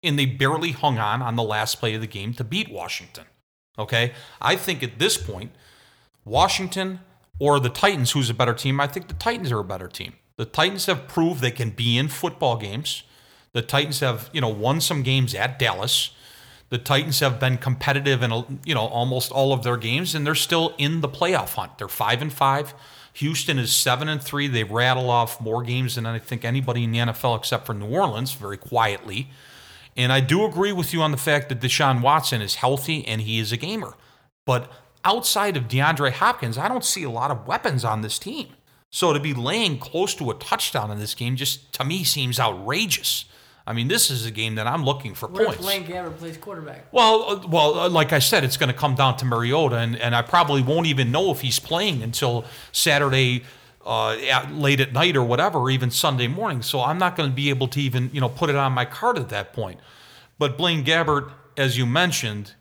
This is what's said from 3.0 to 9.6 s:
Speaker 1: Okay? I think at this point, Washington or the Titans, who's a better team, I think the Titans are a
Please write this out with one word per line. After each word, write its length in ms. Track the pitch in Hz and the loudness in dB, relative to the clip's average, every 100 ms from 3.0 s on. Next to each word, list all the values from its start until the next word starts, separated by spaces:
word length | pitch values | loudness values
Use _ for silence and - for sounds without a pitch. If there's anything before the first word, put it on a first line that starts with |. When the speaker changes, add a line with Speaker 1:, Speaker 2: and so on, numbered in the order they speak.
| 87 - 80 _ _ _ _ - | -12 -20 -20 _ _ _ _ -10
Speaker 1:
Okay? 340 | 104 117 120 - - - | -2 0 0 -4 -20 -4
I 160 | 127 185 | 0 0
think 260 | 190 147 | -2 -4
at 160 | 127 107 | -6 -2
this 180 | 196 - | 0 0
point, 340 | - 95 87 - - _ _ _ _ _ 101 | -4 -10 -14 -18 -20 _ _ _ _ _ -2
Washington 760 | 123 190 190 185 190 190 185 - _ _ - | 2 2 2 -4 -4 -6 -6 -16 _ _ 0
or 180 | 143 143 | 4 4
the 100 | 123 | 2
Titans, 420 | - 202 170 123 | 2 2 4 0
who's 180 | 147 120 | 2 0
a 40 | |
better 200 | 117 120 | 2 0
team, 280 | 117 135 139 | 2 0 0
I 60 | 143 | 0
think 200 | 160 - | -4 -10
the 60 | |
Titans 380 | - 226 240 160 | -4 -4 -2 -2
are 80 | |
a 40 | 113 | -2